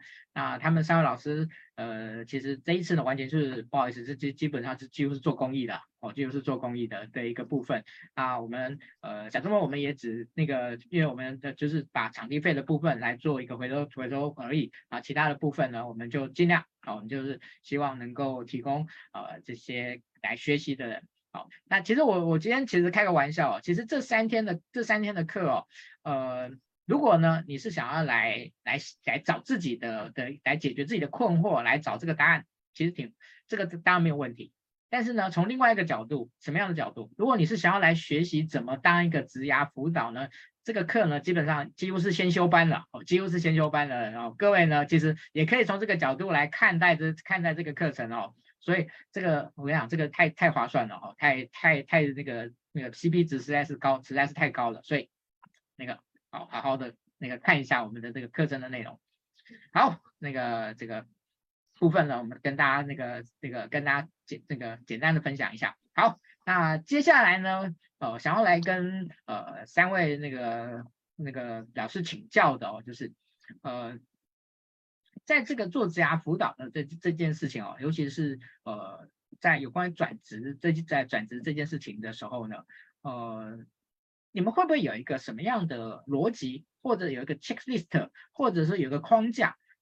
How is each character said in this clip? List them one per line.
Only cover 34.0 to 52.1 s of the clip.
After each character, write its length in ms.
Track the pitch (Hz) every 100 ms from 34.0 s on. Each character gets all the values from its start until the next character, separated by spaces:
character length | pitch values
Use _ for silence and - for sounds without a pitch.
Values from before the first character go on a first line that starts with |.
没 60 | 165
有 60 |
问 220 | 143 127 120
题。 160 | - _ _ _ _
但 160 | 247
是 80 | 233
呢， 160 | 233 190
从 200 | 175 269
另 100 | 254
外 140 | 247
一 20 |
个 100 | 214
角 200 | 170 117
度， 260 | 113 147 117 _
什 120 | -
么 80 | 160
样 80 | 196
的 80 | 165
角 160 | -
度？ 180 | - 110 -
如 80 | 233
果 100 | 240
你 80 |
是 120 | 156 131
想 180 | 175
要 60 | 196
来 160 | 165 165
学 260 | - 151
习 220 | 170 151
怎 180 | 160 143
么 140 | 120 131
当 280 | 175 175
一 60 | 175
个 120 | 156
职 180 | 135 127
涯 280 | 139 135 147
辅 220 | - 147
导 220 | 165 117
呢， 160 | 117 131 - - _
这 100 | -
个 120 | 220
课 220 | 170 233 185
呢， 120 | 147
基 140 | -
本 120 | 175
上 300 | 151 151 143
几 160 | - 185
乎 80 | 190
是 140 | 185
先 180 | 175 180
修 160 | 175 175
班 220 | 170 165
了， 160 | 139 -
哦， 100 | 123
几 180 | - 180
乎 80 | 190
是 120 | 175
先 160 | 165 160
修 120 | 151
班 200 | 147 143
了。 240 | 123 110
然 100 | 117
后 80 | 120
各 220 | 113 202
位 120 | 202 165
呢， 200 | 147 143
其 140 | 165
实 160 | 156 156 -
也 120 | 151
可 160 | 156 247
以 40 |
从 160 | 214 196
这 80 | 214
个 80 | 180
角 180 | 131
度 160 | 135 190
来 160 | 151 147
看 320 | - 220 170
待 160 | 175
这， 180 | 156 160 156
看 180 | - 190
待 100 | 170
这 120 | 156
个 80 | 156
课 180 | 143 165
程 220 | 139 113
哦。 200 | 117 98 - _ _
所 160 | - 180
以 100 | 160 - -
这 100 | 196
个， 320 | 180 151 - -
我 100 | 143
跟 80 |
你 20 | 156
讲， 120 | 120
这 80 | 165
个 100 | 147
太， 220 | 151 165
太 240 | - 170
划 160 | 135 117
算 180 | 135 110
了 80 |
哦， 220 | 95 98 -
太， 280 | 147 131 123
太， 360 | - 165 147
太 200 | 135 165
那 200 | 143